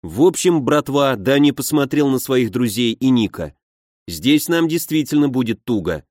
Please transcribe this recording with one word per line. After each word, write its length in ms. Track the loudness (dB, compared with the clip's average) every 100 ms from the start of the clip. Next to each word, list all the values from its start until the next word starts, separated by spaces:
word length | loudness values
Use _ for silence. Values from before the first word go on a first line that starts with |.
«В 200 | -8 2
общем, 400 | 2 4 0 2
братва», 540 | 2 0 0 0 0 0
Даня 360 | 0 4 2
посмотрел 560 | 2 -2 0 0 0 0
на 100 | 0
своих 320 | 0 0 0
друзей 440 | 0 -2 0 -2
и 160 | 0 2
Ника, 440 | 2 0 -4 -12 _ _ _ _ _ -16
здесь 400 | -6 0 0 2
нам 180 | 0 0
действительно 640 | -2 -2 -4 0 0 0
будет 340 | 0 -2 -4
туго. 420 | -4 -4 -2 -6 _